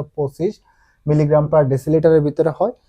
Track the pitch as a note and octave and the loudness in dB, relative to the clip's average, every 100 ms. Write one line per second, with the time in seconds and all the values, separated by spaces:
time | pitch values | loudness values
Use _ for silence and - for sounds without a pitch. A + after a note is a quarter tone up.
0 | D3 - C#3 - F3 G#3 _ _ _ _ | -12 -8 -8 -6 -8 -8 _ _ _ _
1 | - D3+ D3 D3+ D3+ D#3 C#3+ C3+ D3 D#3 | -2 0 2 2 2 0 0 -2 0 0
2 | D#3+ D#3+ D3 C#3+ D#3+ D3+ G3+ B3 | 4 2 0 -2 -4 -2 -6 -6